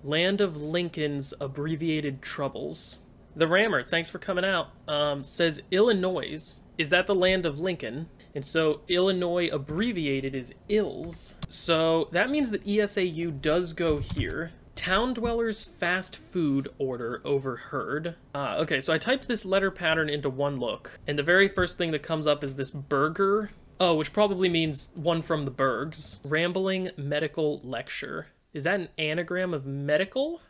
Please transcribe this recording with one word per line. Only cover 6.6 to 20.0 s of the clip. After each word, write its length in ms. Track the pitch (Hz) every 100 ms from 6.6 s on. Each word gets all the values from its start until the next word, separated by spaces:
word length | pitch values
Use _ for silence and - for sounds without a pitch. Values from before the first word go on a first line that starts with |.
| - -
is 120 | 151
that 160 | 180 185
the 80 |
land 320 | 196 185 190 165
of 120 | 143
Lincoln?" 500 | 185 170 113 131 165 - -
And 100 | 147
so 360 | 135 160 156 147 -
Illinois 600 | 180 190 185 175 175 170
abbreviated 840 | 151 143 160 240 185 147 135 135
is 200 | 135 123 - -
ils. 680 | 214 185 - - - - - -
So 600 | - - 160 165 165 -
that 180 | 170 240
means 200 | 302 254
that 160 | 208 202
E 140 | 208
S 160 | 202 202
A 80 |
U 260 | 185 160 170
does 420 | 139 151 170 175
go 260 | 160 170 147
here. 540 | - - - 151 165 - -
Town 400 | - 180 196 247
dwellers 500 | 240 233 233 226 214
fast 520 | - - 175 185 185 -
food 520 | - 185 151 139 139 -
order 440 | 135 120 117 123
overheard. 920 | 139 139 131 120 - 139 95 147 170 165 -
Ah, 220 | 143 131 -
okay, 240 | 165 139
so 120 | -
I 60 | -
typed 300 | 226 269 -
this 160 | 220
letter 260 | 185 196 196
pattern 380 | 190 170 160